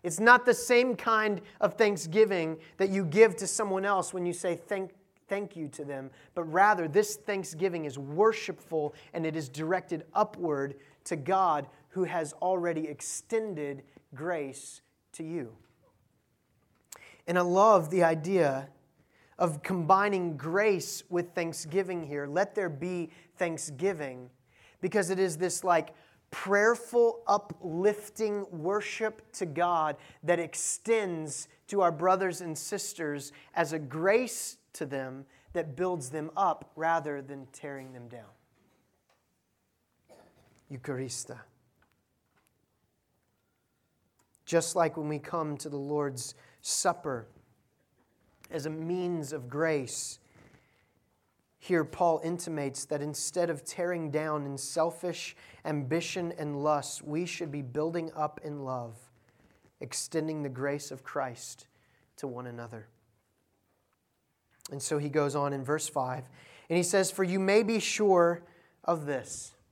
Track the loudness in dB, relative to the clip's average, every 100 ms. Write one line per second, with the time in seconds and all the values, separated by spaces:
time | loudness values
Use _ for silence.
0 | -4 2 8 8 8 2 6 4 4 0
1 | 2 2 2 -2 -6 0 0 4 4 4
2 | 0 6 6 4 0 -4 -12 -2 2 2
3 | 2 8 8 8 -4 -2 0 0 2 0
4 | 0 -4 -4 -2 -2 -4 -4 -6 -6 _
5 | _ _ _ -6 -6 -8 -10 -8 -8 -8
6 | -10 -16 -10 -8 0 6 6 6 4 4
7 | 4 -2 -4 -4 -4 -2 -2 0 -6 -8
8 | -6 4 4 4 -6 -10 -4 -2 -2 -6
9 | -10 -4 -2 -4 -6 -6 -2 -2 -2 -8
10 | -2 0 0 0 -2 -2 -4 -8 -20 _
11 | -6 -4 2 4 4 2 -2 -16 _ -4
12 | -2 0 -4 -2 0 2 0 -2 -4 -8
13 | -10 -10 _ -2 -2 -4 -6 -8 -14 -20
14 | _ -8 -4 -4 -4 -10 -16 -20 _ _
15 | _ -12 -8 -6 -8 -12 _ _ _ _
16 | _ _ _ _ _ _ _ _ _ -20
17 | -20 -12 0 2 4 6 8 8 6 4
18 | 4 4 2 4 4 2 -6 _ _ _
19 | _ _ _ 0 0 0 -4 -2 4 6
20 | 6 0 -2 -4 -2 2 4 2 -2 -10
21 | -2 -2 -2 -4 -4 -6 -4 -2 -2 -4
22 | -4 -6 -2 0 0 -2 -4 -4 -6 -4
23 | -6 -10 _ -4 -4 -4 -8 -2 -2 -2
24 | -8 -10 -16 _ _ _ -20 _ 0 0
25 | 2 2 0 2 -2 0 2 2 2 -16
26 | _ _ _ -10 2 4 6 4 2 4
27 | 4 4 2 2 0 -12 -6 2 2 2
28 | -8 -4 -2 -2 -6 -4 0 0 -2 -4
29 | -4 -4 _ -8 -6 0 2 2 0 -2
30 | -12 -8 0 0 0 -4 -4 -4 2 2
31 | 2 -4 -6 -10 -14 _ -4 2 2 4
32 | 4 4 2 -2 -8 -8 -6 -6 -6 -6
33 | -4 -4 -8 -18 -6 -2 -2 -2 -6 0
34 | 2 4 2 -6 -10 -12 _ -10 -6 -6
35 | -8 -12 -16 _ _ -6 -4 -2 -2 -2
36 | -6 -6 -6 0 0 0 -8 -2 2 2
37 | 0 -6 -8 -14 -14 -14 -12 -12 -12 -16
38 | -16 -16 -18 _ _ _ _ _ _ _
39 | _ _ _ _ _ _ _ _ _ _
40 | _ -20 _ _ _ _ _ -12 -6 -6
41 | -6 -8 -12 -14 -18 _ _ _ _ _
42 | _ _ _ _ _ _ _ _ _ _
43 | _ _ _ _ _ _ _ _ _ _
44 | _ _ _ _ 0 0 2 2 2 0
45 | -6 -6 -6 -4 -4 -6 -8 -8 -4 -2
46 | -2 -6 -12 -16 -20 _ -6 0 0 0
47 | -4 -6 -8 -20 _ _ _ _ _ _
48 | _ _ _ _ -10 -6 -6 -6 -4 -2
49 | 0 -2 -4 -8 -6 0 2 0 -2 -8
50 | -10 -12 _ _ -20 -20 _ _ _ _
51 | _ _ _ _ _ _ 0 0 0 2
52 | 2 2 -2 -6 -6 -4 -4 -6 -6 -4
53 | -4 -6 -4 -2 -2 -2 -8 -6 -4 -2
54 | -2 -2 -2 -4 -4 -8 -4 0 0 -2
55 | -6 -6 -10 -14 -20 -12 -4 -4 0 -2
56 | -2 -4 -6 -6 -6 -2 2 0 -2 -10
57 | -6 -4 -4 -6 -6 -6 -6 -4 -2 -2
58 | -6 -4 -4 -4 -10 -8 -6 -6 -8 -14
59 | -20 _ _ _ _ _ _ _ -10 -8
60 | -4 -4 -4 -4 -6 -4 -4 -4 -8 -14
61 | -8 -6 -6 -8 -16 -18 -20 _ _ _
62 | _ -10 -10 -8 -10 -12 -12 -14 -18 _
63 | _ _ _ _ _ _ _ _ _ _
64 | _ _ _ _ _ _ -12 -10 -4 -2
65 | 0 0 0 0 -2 -2 -2 -4 -2 -2
66 | -2 -6 -12 -20 -20 -20 -2 0 4 2
67 | 2 0 0 2 4 4 4 0 0 2
68 | 6 8 6 4 -8 _ _ _ -2 -2
69 | -2 -6 -6 -12 -14 _ _